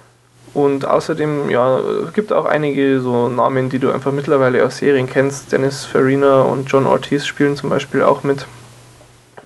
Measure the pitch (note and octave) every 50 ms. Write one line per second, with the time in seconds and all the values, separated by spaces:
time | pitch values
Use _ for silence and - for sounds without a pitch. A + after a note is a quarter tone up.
0 | - _ _ _ _ _ _ _ - - - D3 C#3+ C#3 C#3 C#3 C#3+ - - D#3
1 | D#3 - D#3+ D3 D3+ D3+ D3 C#3+ C#3+ - - A#2+ B2 C3 C3 - - - G#2+ G#2
2 | A2 - - G#3+ A3 - - - D#3+ - - D3+ D3+ D3 C#3 C#3 C#3 C3+ C3+ C3
3 | B2+ B2+ B2 A#2+ A#2+ B2+ B2 B2 A#2 C3+ C3+ C3 C3 B2+ C3+ B2+ B2+ B2 - -
4 | - C#3 C#3 C#3+ C#3+ D#3+ D3+ C3+ C3+ B2+ B2+ - - - - - - C#3+ C#3+ C3
5 | B2+ C3 - C#3 C3+ C#3 C#3 C#3 - - C#3+ C3+ C3+ C3+ C#3 C#3 - - - C#3+
6 | C3+ C3 C3+ C#3 C#3 C#3 C3+ C3+ C3+ - C3+ C3+ C3+ C3+ - C3+ C3+ B2+ B2+ B2+
7 | - - D3 C#3+ - - - - D3 C#3+ C#3+ C#3+ C#3+ C#3 C#3+ C#3 C#3 - - C#3
8 | - - C3+ C3+ - C#3 C#3 C#3 - - - - - - - - - - - -
9 | - - - _ _ _ _ - -